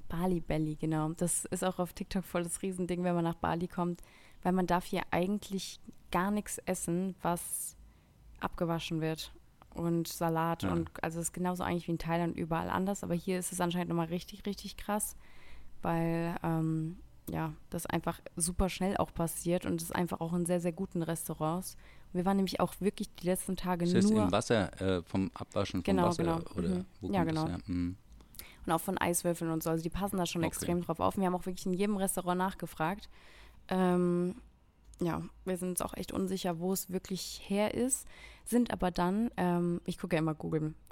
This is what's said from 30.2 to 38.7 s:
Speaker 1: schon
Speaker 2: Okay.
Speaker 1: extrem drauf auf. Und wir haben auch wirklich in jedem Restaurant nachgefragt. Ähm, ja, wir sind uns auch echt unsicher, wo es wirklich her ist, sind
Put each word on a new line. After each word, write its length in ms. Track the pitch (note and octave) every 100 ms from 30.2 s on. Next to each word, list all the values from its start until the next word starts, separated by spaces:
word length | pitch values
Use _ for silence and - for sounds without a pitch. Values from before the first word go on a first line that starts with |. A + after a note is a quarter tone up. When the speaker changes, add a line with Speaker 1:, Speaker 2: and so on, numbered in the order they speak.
| E3+
Speaker 1:
schon 160 | E3+
Speaker 2:
Okay. 60 | E3
Speaker 1:
extrem 340 | - - F3
drauf 180 | E3+ E3+
auf. 160 | F#3 G3
Und 60 |
wir 60 | F#3
haben 80 | F3+
auch 100 | F#3+
wirklich 200 | F3+ G3
in 60 |
jedem 240 | F3+ G#3 G3+
Restaurant 400 | G3 - F3+ F3+
nachgefragt. 720 | F#3+ - E3+ - D#3+ G3+ - - - - - - -
Ähm, 640 | F#3 F3+ F3+ F3 F3 F3+ A3 - - _ _ - -
ja, 200 | F3 D#3+ E3 - F#3+
wir 120 | F3+
sind 120 | F#3
uns 120 | F3
auch 140 | - -
echt 160 | F#3
unsicher, 480 | - F#3+ F#3+ F#3 E3
wo 140 | F#3
es 160 | F#3+ -
wirklich 520 | F#3 - F#3 - - -
her 280 | G3 G#3+
ist, 340 | - B3+ - - - - - -
sind 260 | A#3+ A#3